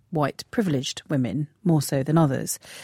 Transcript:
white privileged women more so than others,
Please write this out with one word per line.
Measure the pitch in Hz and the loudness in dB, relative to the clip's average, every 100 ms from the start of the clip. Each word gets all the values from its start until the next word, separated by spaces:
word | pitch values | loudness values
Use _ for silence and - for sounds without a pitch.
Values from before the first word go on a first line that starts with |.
| - | -6
white | 160 139 - - | -2 -2 -2 -6
privileged | - 190 135 135 - - | -2 0 0 -2 -10 -4
women | 147 123 147 147 _ 175 | -2 0 -2 -6 _ 2
more | 156 | 2
so | - 139 | 2 -2
than | 135 160 | 2 4
others, | 151 127 - - - - | 4 2 -4 -8 -12 -20